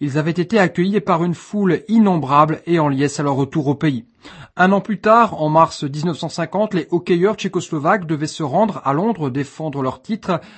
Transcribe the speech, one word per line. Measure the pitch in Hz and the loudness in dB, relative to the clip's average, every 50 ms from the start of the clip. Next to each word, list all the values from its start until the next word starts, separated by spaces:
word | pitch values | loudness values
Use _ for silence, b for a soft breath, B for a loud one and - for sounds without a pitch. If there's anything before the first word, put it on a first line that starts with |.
ils | 147 147 127 151 | -8 -4 -2 -2
avaient | 147 165 | -2 -2
été | 160 180 170 170 226 214 | -2 -2 -2 0 2 2
accueillis | 185 165 - - 175 196 202 202 | 2 2 2 0 -2 0 0 -2
par | 208 - 180 160 170 | 0 0 0 0 0
une | 175 165 | -2 -2
foule | - - - - 208 202 185 160 - - - | -4 -8 -8 -4 0 0 2 0 0 -2 0
innombrable | 220 226 214 202 180 165 139 127 143 143 156 156 156 - - 165 | 4 4 4 4 4 0 0 2 4 4 4 4 2 -6 -2 -2
et | 170 165 | 0 0
en | 151 143 | 2 0
liesse | 135 135 143 139 143 - | 0 0 0 -2 -2 -2
à | 147 | -2
leur | 143 139 | -2 0
retour | 131 139 135 - 160 135 | 0 -2 -2 -2 -2 0
au | 143 139 | 0 -2
pays. | - 165 156 135 113 - _ _ B B B B B B B B | 0 0 0 0 0 -6 _ _ B B B B B B B B
Un | - 180 190 | 2 2 4
an | 202 196 | 4 2
plus | 196 - 208 - | 0 -2 -8 -4
tard, | - 214 220 233 233 202 - - | 2 4 6 6 4 2 0 -2
en | 156 156 | -2 2
mars | 156 160 165 160 - - 151 | 4 4 4 4 2 -6 -8
dix-neuf | 143 139 151 147 180 151 - | -6 -6 -4 -4 -4 -4 -4
cent | 170 156 | -8 -8
cinquante, | - - 165 160 - 190 214 208 196 | -6 -6 -6 -4 -2 -2 -2 -2 -2
les | 175 143 - | -4 -4 0
hockeyeurs | 175 170 175 - 180 170 180 214 208 | -2 -2 2 2 2 2 4 2 0
tchécoslovaques | 208 - 190 185 175 - - 165 151 139 165 208 214 175 | 0 -6 -4 -4 -4 -6 -4 -6 -2 0 2 0 0 0
devaient | 151 165 139 156 151 | -4 -4 -4 -4 -8
se | - - 160 | -6 -6 -6
rendre | 135 151 180 220 214 156 135 - | -2 0 0 0 0 -2 -4 -2
à | 131 139 | -2 0
Londres | 151 196 233 208 165 151 135 | 0 0 -2 -2 -2 -4 -4
défendre | 123 143 139 - - - 156 156 139 143 | -4 -4 -6 -6 -8 -10 -10 -8 -6 -4
leur | 131 131 123 - _ | -4 -4 -4 -6 _
titre, | - 220 220 - - 175 147 B B B | -8 -8 -6 -2 -2 -4 -4 B B B